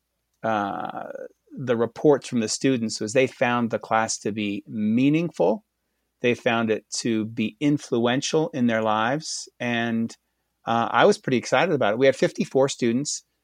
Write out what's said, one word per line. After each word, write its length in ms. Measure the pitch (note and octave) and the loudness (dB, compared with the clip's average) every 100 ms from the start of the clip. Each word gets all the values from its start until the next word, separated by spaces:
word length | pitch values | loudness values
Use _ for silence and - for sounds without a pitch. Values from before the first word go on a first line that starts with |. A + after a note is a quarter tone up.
| _ _ _ _ | _ _ _ _
uh, 600 | A2+ G#2+ G2+ F2 - - - - - _ _ C4+ | -4 -2 -2 -6 -8 -10 -10 -12 -14 _ _ -10
the 220 | B2+ A2+ | -2 0
reports 500 | A2+ - D#3 C3+ - | 0 2 4 4 2
from 120 | A#2+ | -4
the 80 | G#2+ | -2
students 520 | - C3+ B2+ A2 - | 0 0 0 -2 -4
was 140 | G#2+ | -2
they 140 | B2 C3 | 2 0
found 420 | - B2 A#2+ A#2 | 0 0 0 -2
the 80 | A2 | -4
class 400 | - A2 A2 - | -2 0 0 -4
to 140 | A2+ | -6
be 320 | G#2+ G#2 G2+ - | -4 -4 -6 -8
meaningful. 960 | A2+ G#2+ A#2 C#3 D#3 E3+ - F3 G#3+ _ _ _ _ _ - | -4 0 2 2 2 -2 0 0 0 _ _ _ _ _ -4
They 120 | B2 | -2
found 380 | A2+ B2 A#2 A2 | 0 0 0 0
it 180 | G#2+ - - | -2 -4 -6
to 280 | B2 A2 G#2+ | -2 -2 -2
be 300 | A2+ G#2+ - | -4 -6 -2
influential 880 | D3 D3 - A#2+ A#2+ C3 - D#3 D#3+ | 0 0 0 0 0 0 0 -2 -2
in 160 | C3 A#2+ | 0 0
their 160 | A2 | 2
lives. 680 | A2 G#2+ A2+ D3+ - - - - | 0 0 0 -2 -6 -12 -14 -8
And, 580 | B2 A#2 A#2 A2+ A2+ - _ _ _ _ - | -4 -2 -2 -2 -4 -8 _ _ _ _ -4
uh, 220 | A#2 A2+ | -2 2
I 160 | A#2 F3 | 4 6
was 140 | G#3 | 4
pretty 180 | - A#2+ | 0 -2
excited 380 | - C3 F3 D3 | 2 2 2 2
about 180 | G#2+ | 2
it. 60 | A2+ | 4
We 80 | C3+ | 4
had 80 | - | 4
fifty-four 540 | E3+ - F3 C3+ C3+ | 0 -2 -2 2 2
students, 540 | - A#2+ A#2+ D3 - _ _ | 2 0 0 -2 -8 _ _